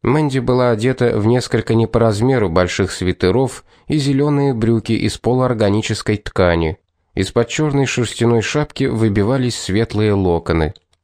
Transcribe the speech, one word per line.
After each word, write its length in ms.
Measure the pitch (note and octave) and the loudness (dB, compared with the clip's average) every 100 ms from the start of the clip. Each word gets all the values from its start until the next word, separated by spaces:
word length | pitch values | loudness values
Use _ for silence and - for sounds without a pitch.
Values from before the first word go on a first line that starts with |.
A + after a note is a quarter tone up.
Мэнди 360 | A2+ D3 D3+ C3 | 0 0 0 -2
была 320 | B2 B2+ B2 | 0 0 2
одета 480 | A2 A#2+ B2+ A#2+ A2+ | 0 -2 0 0 0
в 80 | G#2 | 2
несколько 480 | B2 - A2+ - | 0 0 -4 0
не 120 | A2+ A2+ | 0 0
по 120 | A2+ | 2
размеру 520 | A2+ G#2 B2 C3 G2 | 2 2 2 2 2
больших 420 | E2+ F2+ - F#2+ | 2 0 0 -4
свитеров 720 | - F#2 E2+ F#2 G#2+ C3 - _ _ - | -2 -4 0 2 2 -2 -6 _ _ -4
и 80 | D3+ | -2
зеленые 560 | C3+ C3+ D3 C#3+ C#3 | 0 0 0 0 0
брюки 400 | A#2+ A2+ A2+ - | 0 2 0 0
из 240 | A2+ G#2+ - | -2 -2 -2
полуорганической 1000 | - B2+ B2+ A2+ G#2 G#2 - - - G#2+ | -2 0 0 2 2 0 -2 -4 -2 -4
ткани. 600 | - - F2+ E2+ D#2+ - _ _ _ | -4 0 2 2 -2 -4 _ _ _
Из-под 340 | - F#2+ A#2+ A#2 | -6 -2 -2 -2
черной 380 | - D#3 C#3 C3+ | -2 0 0 0
шерстяной 560 | - A2+ - A#2 A#2 | -2 -4 0 2 2
шапки 420 | G#2+ D3 D3+ - | 0 -4 -4 -4
выбивались 760 | C3+ A#2 A2 G2+ G2+ C3+ B2 - | -2 0 0 2 0 0 -2 -4
светлые 540 | - G2 A2+ G#2 G#2+ | -4 -2 -2 0 0
локоны. 600 | G2+ F#2 E2+ - D#2+ D#2 - _ _ | 2 2 0 0 0 0 -4 _ _